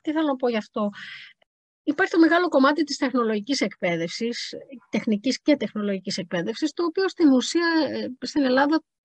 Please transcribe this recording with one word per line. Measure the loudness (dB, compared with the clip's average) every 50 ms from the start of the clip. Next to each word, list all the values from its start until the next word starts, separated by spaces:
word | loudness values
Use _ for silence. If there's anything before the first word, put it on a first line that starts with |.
Τι | _ -2
θέλω | -2 0 0
να | 0 -2
πω | 0 -2 -2
γι' | -2
αυτό; | -2 -6 -4 _ -4 -4 -4 -4 -8 -16 -16 -16 -18 -18 -20 _ _ _ _ _ _ _ _ _ _ _
Υπάρχει | -4 0 0 0 2
το | 4 4
μεγάλο | 6 6 6 4 2
κομμάτι | 2 4 4 4 4 4 2 -2
της | -2 -2
τεχνολογικής | -2 -2 0 0 0 0 0 -2 -2 -2 -4 -2 -2
εκπαίδευσης, | -2 -4 -4 _ -2 -2 -2 -2 -4 -6 -6 -6 -6 -6 -6 -6 -10 -12 -12 -14 -16 -16 -20 -20 _ _
τεχνικής | -4 -4 0 0 -2 0 0 -4 -4 0
και | _ 2 2
τεχνολογικής | 2 0 -6 -6 -6 -4 -4 -4 -4 -6 -8 -8
εκπαίδευσης, | -8 -6 -4 -4 -4 -4 -4 -4 -4 -4 -4 -2
το | -2 -4
οποίο | -2 0 -2 -2 -2
στην | 0 4 4 6
ουσία, | 6 4 2 0 -2 0 0 2 2 2 0 0
ε, | -2 -6 -6 -8 -10 _ -12
στην | -4 0 0 2
Ελλάδα | 2 4 2 4 2 2 0 _ _ _ _